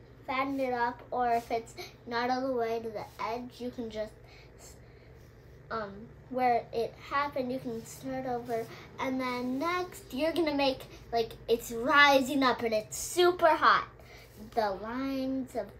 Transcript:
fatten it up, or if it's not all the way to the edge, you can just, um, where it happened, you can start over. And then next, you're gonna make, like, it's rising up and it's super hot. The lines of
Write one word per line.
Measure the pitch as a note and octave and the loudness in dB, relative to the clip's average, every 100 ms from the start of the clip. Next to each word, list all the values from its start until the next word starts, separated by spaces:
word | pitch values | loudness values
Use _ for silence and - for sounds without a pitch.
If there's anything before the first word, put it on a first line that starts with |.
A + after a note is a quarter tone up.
| - - - | -20 -18 -6
fatten | C4 C4+ C4+ | -2 0 0
it | C4 | 0
up, | B3 A#3+ B3+ - | 0 0 -2 -6
or | B3 B3 A#3 | 0 2 2
if | A#3 | 2
it's | A#3 A3+ - - - - | -4 -4 -14 -16 -16 -6
not | A#3 B3 | -2 0
all | B3+ C4+ | 0 0
the | |
way | B3+ A3+ A3+ | 0 0 -2
to | A3+ | -4
the | G#3 - - | -8 -10 -6
edge, | G#3 A#3+ B3 - | -4 -4 -8 -8
you | B3 | -8
can | A#3+ A3+ | -6 -8
just, | G#3+ G#3+ - - - - - - - - - - - - - - - - | -6 -8 -10 -20 -20 -20 -20 -20 -20 -20 -20 -20 -20 -20 -20 -20 -20 -8
um, | A3+ G3+ G3 A#3 - - | -6 -6 -10 -16 -18 -8
where | B3+ B3+ A#3 - | 2 4 4 2
it | A#3 A3+ - - | -4 -4 -6 -4
happened, | C#4+ D4 D4 B3 | -2 0 -2 -2
you | C4 | -4
can | C4 A3+ A3+ | -4 -8 -10
start | - C4+ C4 C4 | -12 -8 -6 -4
over. | A#3+ A#3+ A3+ A3+ - - - | -4 -2 -4 -4 -10 -16 -6
And | C4 C4 | -2 -2
then | B3+ B3 B3+ C4 | -2 -2 -2 0
next, | E4 F4+ F4+ - - | 0 0 -2 -8 -10
you're | B3+ D#4 | 0 0
gonna | D#4+ D#4 C#4 | 2 2 2
make, | C#4 C4 - - - | 2 0 -8 -18 -4
like, | A#3 A3+ - - | -2 -2 -6 0
it's | A#3 - | 0 0
rising | A#3 B3 C#4+ C#4+ C#4 B3+ C#4+ | -4 4 8 8 8 6 4
up | C4 A#3 | 4 2
and | A#3 | 0
it's | A3 - - | -2 -4 -8
super | - - F4+ F4+ E4+ | -4 4 4 6 4
hot. | D#4 C4 G3 - - - - - - G#3+ A#3 | 6 6 6 2 -12 -20 -20 -20 -18 -4 0
The | G#3 | 0
lines | F#3+ G#3+ B3 C4+ C4+ C4 C4 B3+ A#3+ | 0 -4 -4 -2 -2 -2 -2 -4 -6
of | G3+ - | -8 -10